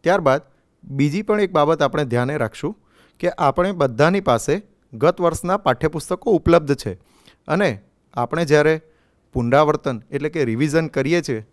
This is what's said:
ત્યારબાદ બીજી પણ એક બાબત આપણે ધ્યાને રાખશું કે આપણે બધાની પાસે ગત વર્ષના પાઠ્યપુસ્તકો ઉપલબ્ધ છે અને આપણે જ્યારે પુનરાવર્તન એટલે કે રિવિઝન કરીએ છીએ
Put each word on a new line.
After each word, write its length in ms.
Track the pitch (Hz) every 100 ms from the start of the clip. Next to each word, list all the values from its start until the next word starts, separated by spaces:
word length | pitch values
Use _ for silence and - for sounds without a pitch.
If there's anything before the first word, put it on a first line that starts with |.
ત્યારબાદ 380 | 160 196 147 139 _ _ _ _
બીજી 380 | - 139 147 175
પણ 220 | 214 208 196
એક 60 |
બાબત 300 | 170 147 160
આપણે 220 | 143 151
ધ્યાને 320 | 135 120 123 147
રાખશું 380 | 113 - 147 220 _ _ _ _
કે 120 | 175 -
આપણે 340 | 147 156 180
બધાની 540 | 180 139 113 156 196 185
પાસે 260 | 117 - 170 - _ _
ગત 240 | 113 151 180
વર્ષના 420 | 170 160 180 202 139
પાઠ્યપુસ્તકો 720 | 123 160 156 - 180 - 175
ઉપલબ્ધ 380 | - 170 147 139
છે 160 | 107 87 _ _ - _ -
અને 220 | 165 190 101 _ _ _
આપણે 300 | - - 165
જ્યારે 300 | 160 151 151 156 _ _ _ _ _
પુનરાવર્તન 640 | 127 120 139 151 151 147 117 -
એટલે 200 | 139 151
કે 160 | 160 123
રિવિઝન 400 | 113 151 160 160 -
કરીએ 240 | 139 170
છીએ 200 | 147 113 107